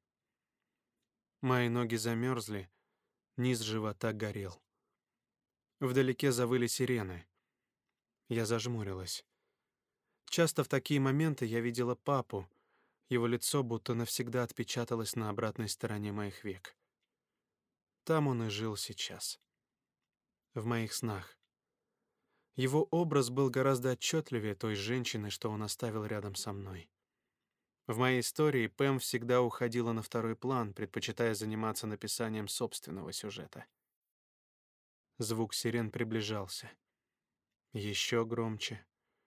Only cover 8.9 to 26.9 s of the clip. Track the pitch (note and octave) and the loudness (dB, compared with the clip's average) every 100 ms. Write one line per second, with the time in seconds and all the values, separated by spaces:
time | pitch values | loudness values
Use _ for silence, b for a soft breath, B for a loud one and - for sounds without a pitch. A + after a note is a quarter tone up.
8.9 | F#2 F#2 - - _ _ _ _ _ _ | -4 -6 -8 -10 _ _ _ _ _ _
9.9 | _ _ _ - - E3 - C3+ C#3 - | _ _ _ -6 4 4 4 2 2 4
10.9 | C#3+ C3+ C#3 D#3+ C#3 A#2 A#2 A#2+ A#2 B2 | 4 4 4 2 2 0 0 0 0 0
11.9 | A#2+ - C#3 A#2+ G2+ F2+ _ _ _ _ | 0 0 0 0 -6 -8 _ _ _ _
12.9 | _ _ B2 A#2 A#2+ - D3 B2 A#2 - | _ _ 2 2 2 2 0 0 -2 -2
13.9 | A#2 A#2 - A#2+ B2 A#2+ - A#2 - A#2 | -2 0 -2 -2 0 -2 -4 -4 -2 -2
14.9 | A#2 G#2+ - G#2+ G#2 A2+ G2+ G#2+ - A2 | -2 -2 -2 -2 -2 -2 -2 -4 -2 -4
15.9 | G#2+ G#2 G#2 G2+ - G#2 F#2 - - _ | -2 -4 -4 -4 -6 -8 -8 -12 -20 _
16.9 | _ _ _ _ _ _ _ _ _ _ | _ _ _ _ _ _ _ _ _ _
17.9 | _ - D#3+ C#3+ B2 A2+ G2+ A2 G#2 - | _ 0 2 4 2 0 -2 -4 -4 -8
18.9 | A2+ - F2+ - - _ _ _ _ _ | -6 -8 -8 -10 -10 _ _ _ _ _
19.9 | _ _ _ _ _ _ - A2 A#2 A2 | _ _ _ _ _ _ -6 -2 -2 -2
20.9 | - A#2 G2+ F2 - _ _ _ _ _ | -4 -4 -6 -10 -20 _ _ _ _ _
21.9 | _ _ _ _ _ _ - C3 D3 - | _ _ _ _ _ _ -2 2 2 2
22.9 | E3 E3+ C#3+ A#2+ B2 C#3 B2 C3+ C3 B2+ | 2 4 4 4 2 2 4 4 4 2
23.9 | B2 - E3 D3+ A#2+ G#2+ G2+ A2 G#2 G2+ | 0 0 0 0 -4 -2 -2 -2 -2 0
24.9 | B2+ A#2+ A2+ G#2 - A#2 G#2+ G#2+ - B2 | -2 -2 -4 -4 -4 -4 -4 -4 -4 -2
25.9 | G#2+ G#2+ G#2+ G2+ F#2+ - G2+ G2 F#2 E2+ | -2 -2 -4 -4 -6 -6 -6 -8 -10 -14